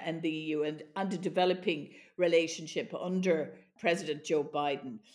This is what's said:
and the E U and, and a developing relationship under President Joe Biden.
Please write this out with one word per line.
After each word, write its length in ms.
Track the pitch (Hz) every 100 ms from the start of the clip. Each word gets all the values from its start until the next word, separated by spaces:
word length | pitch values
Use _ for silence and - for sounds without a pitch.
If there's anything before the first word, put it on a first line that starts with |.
and 160 | 165 165
the 80 | 160
E 160 | 156 156
U 160 | 151
and, 180 | 151 156 - 196
and 160 | 196
a 40 | 180
developing 720 | 180 180 180 180 - 151 - - - -
relationship 760 | 175 165 160 160 160 156 117 160
under 560 | 180 185 185 160 143 - - -
President 460 | 180 175 156 147
Joe 180 | - 151
Biden. 560 | 139 147 147 139 139 110 -